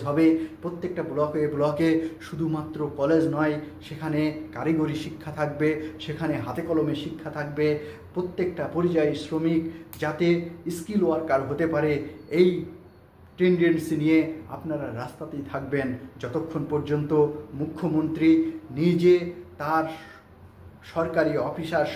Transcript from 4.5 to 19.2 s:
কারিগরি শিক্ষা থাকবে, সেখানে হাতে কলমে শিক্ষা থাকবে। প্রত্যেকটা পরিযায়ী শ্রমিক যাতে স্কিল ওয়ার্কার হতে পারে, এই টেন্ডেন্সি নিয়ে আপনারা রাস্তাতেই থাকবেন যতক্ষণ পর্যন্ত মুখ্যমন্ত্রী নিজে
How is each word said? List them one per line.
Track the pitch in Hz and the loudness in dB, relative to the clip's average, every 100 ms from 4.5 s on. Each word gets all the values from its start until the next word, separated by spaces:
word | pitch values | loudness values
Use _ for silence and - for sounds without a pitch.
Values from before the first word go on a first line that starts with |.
| 120 | -4
কারিগরি | 147 160 151 143 - | 0 0 0 -2 -6
শিক্ষা | - 156 147 | -10 -10 -4
থাকবে, | 147 139 156 156 156 - - | -4 0 0 0 -4 -10 -8
সেখানে | 147 160 135 117 | -4 -2 -2 -4
হাতে | 170 165 | -6 -2
কলমে | 160 151 147 | 0 2 -2
শিক্ষা | - - 156 151 | -6 -8 -8 -6
থাকবে। | 143 147 151 147 - - - 180 | -6 0 0 0 -4 -14 -10 -6
প্রত্যেকটা | 180 - 180 - 139 160 | -4 -2 -2 -2 -4 0
পরিযায়ী | 175 165 147 143 | 2 4 2 0
শ্রমিক | - 160 165 165 165 - - - | -4 -2 2 0 0 -6 -14 -6
যাতে | 151 151 170 170 - - 175 170 | -4 0 2 2 0 -8 -8 -6
স্কিল | - 208 | -2 2
ওয়ার্কার | 170 156 - 135 123 | 2 2 2 2 2
হতে | 147 165 | 0 2
পারে, | 151 156 143 - - - 160 | 2 2 0 -2 -10 -2 4
এই | 180 175 - - - - - - - - | 4 4 -4 -12 -20 -20 -20 -20 -18 2
টেন্ডেন্সি | 180 175 170 156 151 151 | 4 6 4 4 2 0
নিয়ে | 156 160 160 - - 143 | 4 4 4 -2 -10 -10
আপনারা | 160 147 131 113 | -6 -4 -4 -6
রাস্তাতেই | 127 - 151 143 - | -8 -10 -10 -8 -6
থাকবেন | 135 131 139 127 117 - - | -6 -2 -2 -2 -4 -10 -10
যতক্ষণ | 123 156 160 156 143 | -6 -4 -4 -4 -2
পর্যন্ত | 147 139 147 147 151 147 - - 135 | -2 0 0 2 4 4 0 -10 -6
মুখ্যমন্ত্রী | 151 - 180 156 160 - 160 160 - - - 131 | -6 -2 0 2 0 2 6 6 4 -4 -10 0
নিজে | 175 175 175 180 | 2 6 6 6